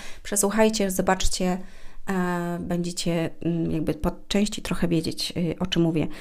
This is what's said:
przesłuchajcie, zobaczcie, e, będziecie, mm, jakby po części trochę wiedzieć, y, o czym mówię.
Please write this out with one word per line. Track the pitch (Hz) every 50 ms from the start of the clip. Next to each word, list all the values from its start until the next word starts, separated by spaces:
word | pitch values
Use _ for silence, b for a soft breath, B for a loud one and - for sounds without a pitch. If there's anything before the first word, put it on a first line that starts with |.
| B B B B B
przesłuchajcie, | - 214 208 - 202 202 220 220 220 220 - 202 196
zobaczcie, | 190 190 185 190 190 190 - - - - 190 180 180 180 180 B B B B B B B B -
e, | 190 185 180 180 175 175 175 175 175 170
będziecie, | 175 175 175 175 175 175 175 - - 175 170 165 165 - - - -
mm, | 165 170 165 165 165
jakby | 165 160 151 - 156
po | - - 175 180 - - -
części | - 202 214 208 - - -
trochę | - 185 - - 170
wiedzieć, | 170 160 160 - - - - - -
y, | 165 175 160 156 -
o | 180
czym | 185 - 170 170
mówię. | 165 160 160 151 185 B B